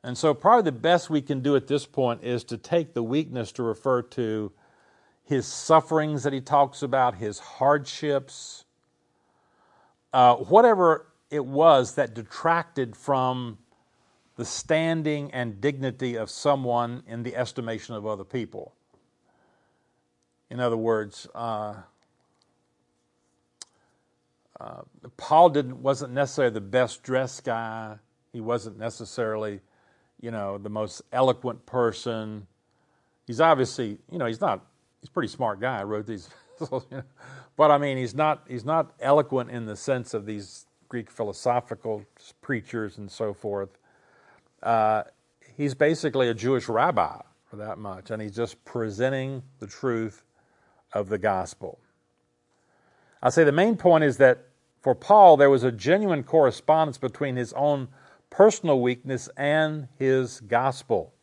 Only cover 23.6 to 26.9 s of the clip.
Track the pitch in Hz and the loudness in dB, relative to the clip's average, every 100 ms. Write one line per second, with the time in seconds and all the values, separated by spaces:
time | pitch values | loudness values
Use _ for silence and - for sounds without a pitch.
23.6 | - _ _ _ _ _ _ _ _ - | -20 _ _ _ _ _ _ _ _ -20
24.6 | - - - _ 127 - - 156 175 143 | -18 -16 -20 _ -20 -18 2 6 6 6
25.6 | 131 127 131 135 139 127 135 - 127 110 | -4 -4 -2 -2 -4 -4 -4 0 0 -2
26.6 | 98 127 123 | -2 0 0